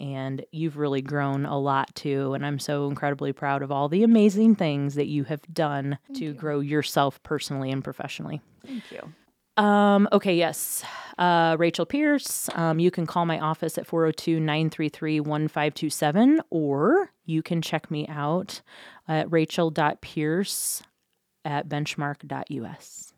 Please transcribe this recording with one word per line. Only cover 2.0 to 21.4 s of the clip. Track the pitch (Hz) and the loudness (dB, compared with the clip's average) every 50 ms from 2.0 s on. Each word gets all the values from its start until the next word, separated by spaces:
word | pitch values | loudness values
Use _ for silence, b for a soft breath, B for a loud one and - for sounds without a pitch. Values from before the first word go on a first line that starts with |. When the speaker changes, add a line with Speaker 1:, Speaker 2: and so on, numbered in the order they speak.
| - 147 139 139 139 135 | -4 -2 -2 -2 -2 -2
Speaker 1:
And | 135 139 143 | -4 -4 -4
I'm | 143 143 135 | -4 -4 -4
so | - - 147 143 143 143 | -4 -4 -2 -2 -2 -4
incredibly | 139 131 147 143 143 139 143 139 131 | -4 -2 -2 -4 -4 -2 -4 -6 -6
proud | - 147 139 139 139 | -4 -4 -2 -2 -2
of | 139 135 | -2 -2
all | 143 139 143 143 | -2 0 0 2
the | 165 196 | 2 4
amazing | 226 226 233 220 208 214 185 208 220 226 208 | 6 6 8 8 6 6 6 6 6 6 6
things | - 185 151 143 143 143 143 139 | 6 4 0 0 0 -2 -2 0
that | 147 147 - | -2 -2 0
you | 147 147 135 | 0 -2 -2
have | 147 156 147 _ - | -2 -6 -8 _ -8
done | 160 180 160 147 143 139 139 139 143 - _ | -2 -2 -2 0 -2 -2 -4 -4 -6 -8 _
Speaker 2:
Thank | - 269 269 | -12 -10 -8
Speaker 1:
to | 160 | -8
Speaker 2:
you. | 151 | -8
Speaker 1:
grow | 143 123 156 156 147 143 | -8 -6 -4 -2 -2 -2
yourself | 143 143 151 151 143 - - 156 143 139 - - | 0 0 0 0 0 2 2 2 2 2 0 -4
personally | - - 156 - - - 143 135 131 131 | -6 -4 -4 -4 -4 -4 -6 -4 -4 -4
and | 135 135 127 | -4 -4 -4
professionally. | 143 135 - - 147 - - - 151 156 147 - _ _ _ - | -6 -8 -10 -10 -10 -10 -10 -10 -8 -10 -10 -12 _ _ _ -14
Speaker 2:
Thank | 254 269 220 - - | -12 -12 -10 -12 -12
you. | - - - 151 156 _ _ _ _ _ _ _ - | -14 -16 -16 -16 -18 _ _ _ _ _ _ _ 0
Speaker 1:
Um, | 214 208 208 208 208 208 202 202 202 202 - | 2 4 6 6 6 8 8 8 6 6 6
okay, | - 202 202 202 175 | 4 4 4 4 2
yes. | 170 170 160 - - - - - - - B B B B B B | 2 2 0 -2 -4 -6 -6 -6 -8 -8 B B B B B B
Uh, | B 175 175 175 170 165 165 165 156 | B 2 4 4 6 4 4 4 4
Rachel | 170 170 165 - 165 | 2 2 2 0 -2
Pierce. | - - 285 302 294 294 262 - - - - - - - | -2 0 0 2 2 2 2 0 -4 -6 -6 -6 -6 -2
Um, | 170 165 165 160 160 | 0 0 2 2 4
you | 170 180 | 4 2
can | - 180 165 | 2 0 -4
call | 156 - 175 170 | -2 0 0 0
my | 170 160 - | 0 0 0
office | 156 156 160 - 170 160 - - | 0 -2 -2 -2 -4 -4 -4 -6
at | - | -6
four | - 175 165 165 | -2 0 2 2
oh | 160 | 2
two, | 156 - - 170 165 160 | 0 -2 0 0 0 2
nine | 156 156 147 156 160 156 | 2 2 2 2 0 0
three | - - 156 151 | -2 -2 -4 -4
three, | - - 160 156 156 151 | -4 -4 -4 -2 0 0
one | 147 151 151 151 156 151 | 0 0 -2 -2 -2 -2
five | - 160 147 151 | 0 0 0 -2
two | - - 160 151 | -2 -2 -6 -6
seven, | - - 160 147 147 202 240 269 302 320 - - | -2 0 0 2 4 6 6 6 6 4 2 -2
or | - 160 151 143 139 139 156 214 320 392 381 - _ _ _ | -2 -2 0 0 0 2 2 4 4 2 2 -2 _ _ _
you | 165 160 160 | -2 -2 -2
can | - - 175 170 | -2 -2 -2 -2
check | 156 - 170 156 - - | -2 -2 -4 -4 -4 -4
me | 160 151 151 - | -6 -6 -6 -6
out | 156 147 143 151 165 185 196 - - - _ B B B B B B B B - | -6 -4 -2 -2 -2 -2 -4 -6 -12 -16 _ B B B B B B B B -2
at | 160 156 - 156 | -2 -2 0 2
rachel | 170 165 160 - - 185 170 160 | 2 2 2 0 0 0 0 0
dot | 151 170 151 151 - - | 0 0 0 0 0 -4
pierce | - - - 160 151 151 160 185 202 - - - - - - - - _ _ _ _ _ _ _ _ _ _ _ | -10 -10 -6 -4 -2 0 0 0 -2 -2 -4 -6 -6 -6 -6 -8 -12 _ _ _ _ _ _ _ _ _ _ _